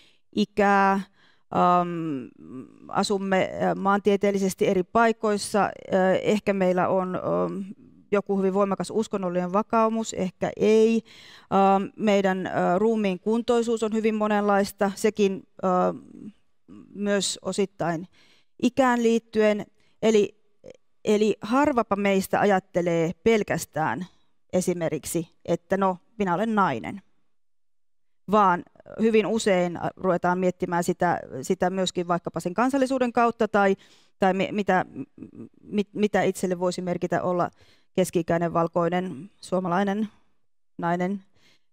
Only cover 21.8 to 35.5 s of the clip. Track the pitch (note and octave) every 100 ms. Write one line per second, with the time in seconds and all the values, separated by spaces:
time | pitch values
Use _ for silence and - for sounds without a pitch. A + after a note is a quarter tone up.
21.8 | G#3+ G3 G3+ F#3+ F#3+ - G3+ F#3 - F3+
22.8 | F3 E3+ E3 - A3+ A3 G3 D#3 - D3
23.8 | D#3 A#2 F3+ _ _ _ _ F#3 F3+ F3
24.8 | D#3+ D3+ - E3+ E3+ _ - E3+ _ F#3+
25.8 | G3 F3+ _ - F#3+ E3+ A3+ G#3 F3+ A#2
26.8 | D#2 G3 - _ _ _ _ _ _ _
27.8 | _ _ _ _ - G#3+ F#3+ F3 - -
28.8 | - - A3 A3 G3+ A3 G#3+ F3+ F3 E3+
29.8 | - - F#3 F3 F3+ F3+ F#3 - F3+ F3
30.8 | F3 F3 F3 C#3 - C3 - F#3 F3+ F#3+
31.8 | F3+ - F3 E3+ - E3+ F3+ F3+ B3+ C4+
32.8 | C4 C4 B3 A#3+ A#3 - A3 G#3 G3 G3
33.8 | _ _ _ _ F#3+ F#3+ - G#3 G3 F#3
34.8 | - C3 - - - - -